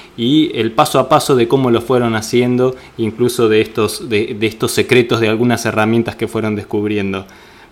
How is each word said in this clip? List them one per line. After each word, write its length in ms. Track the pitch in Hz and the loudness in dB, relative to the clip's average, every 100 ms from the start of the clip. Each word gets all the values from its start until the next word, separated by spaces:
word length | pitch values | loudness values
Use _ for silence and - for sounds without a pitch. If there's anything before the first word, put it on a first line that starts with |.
| - - | -16 -4
y 420 | 117 156 151 123 | 0 2 2 -2
el 140 | 113 | -2
paso 280 | 113 151 135 | 0 2 2
a 100 | 123 | 2
paso 260 | 151 - 131 | 2 2 2
de 120 | 117 | 4
cómo 220 | 139 127 | 2 2
lo 120 | 113 | 0
fueron 320 | - 123 117 | 2 0 0
haciendo, 600 | 110 - 123 123 123 127 127 - - | -2 0 0 2 2 0 -2 -14 -6
incluso 540 | 110 110 120 120 110 | -4 0 -2 2 2
de 100 | 107 | 2
estos, 480 | 107 - 104 - 127 | 0 -2 -4 -4 -4
de, 280 | 104 113 107 | -2 -2 -4
de 60 | 110 | -4
estos 260 | - 120 | -2 -4
secretos 480 | - 98 123 120 113 | -2 2 2 2 0
de 80 | 110 | 0
algunas 380 | 110 123 117 110 | 2 2 0 -2
herramientas 500 | 107 107 117 113 - | 0 2 0 -2 -4
que 120 | 110 | -6
fueron 280 | 113 110 107 | -4 -4 -6
descubriendo. 680 | - 104 104 104 98 98 95 - - - - | -4 -4 -2 -2 -2 -6 -10 -20 -20 -20 -10